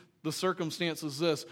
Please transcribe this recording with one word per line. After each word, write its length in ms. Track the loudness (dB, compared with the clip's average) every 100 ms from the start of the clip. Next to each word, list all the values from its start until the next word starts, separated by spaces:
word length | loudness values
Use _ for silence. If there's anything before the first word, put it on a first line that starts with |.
| -20 _
the 100 | -4
circumstance 720 | 0 2 2 -2 0 0 0
is 160 | -4 0
this. 280 | 2 2 -2